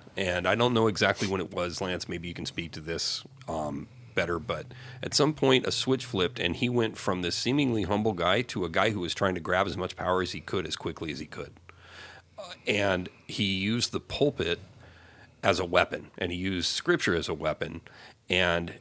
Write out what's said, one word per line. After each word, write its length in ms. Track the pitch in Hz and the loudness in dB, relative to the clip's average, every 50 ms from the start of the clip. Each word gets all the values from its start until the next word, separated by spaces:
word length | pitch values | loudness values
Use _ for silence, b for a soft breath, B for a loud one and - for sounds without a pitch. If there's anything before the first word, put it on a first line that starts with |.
| - - - | -16 -12 -6
And 300 | - 98 90 90 90 87 | -2 -2 0 0 2 2
I 80 | 90 101 | 2 4
don't 180 | 110 120 123 123 | 4 4 4 4
know 140 | 113 113 | 4 4
exactly 400 | 113 101 - 107 98 101 - - | 4 4 4 4 2 4 2 0
when 120 | 98 95 92 | 0 0 0
it 140 | 85 - 95 | -2 -2 -4
was. 260 | 92 87 87 82 - | -4 -4 -4 -4 -4
Lance, 300 | 98 92 90 85 - - | -4 -2 -2 -4 -4 -6
maybe 180 | 87 87 82 | -6 -6 -6
you 60 | 87 87 | -8 -8
can 140 | - 78 | -8 -8
speak 240 | - - - 85 80 | -8 -6 -6 -8 -8
to 100 | - 82 | -8 -10
this, 420 | 76 78 82 80 - - - - - - - - - | -6 -6 -4 -2 -2 -2 -4 -6 -8 -12 -18 -16 -10
um, 400 | - 80 80 76 73 71 71 - - - - - - - | -6 -4 -4 -4 -4 -6 -8 -10 -12 -16 -20 -14 -6 -2
better. 240 | - 87 82 85 85 | -2 0 0 0 -2
But 260 | 78 - 85 76 - - B B B B B B - | -2 -4 -6 -6 -6 -12 B B B B B B -8
at 100 | - - | -2 2
some 180 | - 143 151 156 | 2 4 4 2
point, 340 | - - 135 131 127 127 | 2 4 6 6 6 4
a 40 | - | 2
switch 340 | - - - 131 135 127 - | -2 0 0 0 0 0 0
flipped, 340 | - - 95 90 85 - - | -2 0 2 2 2 0 0
and 160 | - 87 85 | -2 -2 0
he 140 | - 123 120 | 0 0 0
went 280 | 123 120 113 110 - | 2 2 2 0 -2
from 240 | - - 101 95 92 | -4 -2 -2 0 0
this 140 | 87 - - | 0 -2 -2
seemingly 480 | - - 117 131 147 143 131 117 110 92 | -2 0 0 2 2 2 2 2 0 0
humble 300 | 85 101 104 107 113 101 | 0 0 2 2 0 0
guy 280 | 85 82 87 95 117 123 | 2 2 2 2 2 0
to 220 | - - 107 87 | -2 -4 -4 -2
a 40 | 82 | 0
guy 200 | 82 95 98 113 | 2 2 2 2
who 120 | 104 104 | 2 0
was 120 | 87 82 - | -2 -2 0
trying 220 | - 104 95 90 | 2 2 2 2
to 60 | 90 | 0
grab 260 | 80 87 90 92 98 | -2 0 2 2 2
as 100 | 98 76 | 2 0
much 180 | - 90 92 - | -4 -4 -4 -4
power 280 | - 87 90 92 92 92 | -4 0 2 2 2 2
as 80 | 87 | -2
he 80 | - 80 | -4 -8
could 240 | 78 - - 95 85 | -6 -4 -2 -2 -2
as 100 | 78 - | -2 -6
quickly 360 | - - 90 80 - 85 80 | -6 -6 -6 -6 -6 -6 -6
as 80 | 71 67 | -6 -8
he 80 | 76 | -8
could. 240 | - - - 76 67 - - - - B B B B B B B B B B B _ - - | -10 -10 -12 -12 -12 -14 -20 -20 -20 B B B B B B B B B B B _ -18 -16
Uh, 140 | 196 175 180 - - | -14 -14 -14 -8 -2
and 440 | - 107 104 101 101 - 90 90 - - - - | 0 2 2 4 2 2 2 0 -4 -10 -18 -16
he 160 | - - - 104 | -10 -4 -2 0
used 480 | 98 95 92 95 104 113 120 113 - | 0 0 0 2 0 2 2 0 0
the 80 | - 95 | -2 -4
pulpit 580 | - - - - 139 147 131 - - 85 85 - - - - B B B B B B B B B B B B - - | -6 -4 0 2 2 2 2 0 -2 -2 -2 -4 -6 -16 -20 B B B B B B B B B B B B 0 2
as 160 | 110 95 85 | 2 4 4
a 60 | 92 | 2
weapon, 460 | 87 87 90 85 - 78 80 78 - - - | 4 4 4 4 4 0 -10 -10 -10 -8 -4
and 120 | 92 87 | -4 -2
he 60 | 90 | -2
used 300 | 90 90 95 95 90 80 - | -2 -2 -2 0 0 0 0
scripture 460 | - - - - 175 - - 110 90 | -2 -2 0 0 0 2 2 2 2
as 120 | 82 73 | 2 0
a 60 | - 85 | -2 -4
weapon. 480 | 76 80 78 73 - - 73 - - - B B B B B B B _ - | -2 0 -2 -2 -2 -4 -6 -8 -10 -12 B B B B B B B _ 0
And 440 | 92 92 90 87 85 87 85 85 - - | 2 4 4 4 4 2 0 -4 -8 -14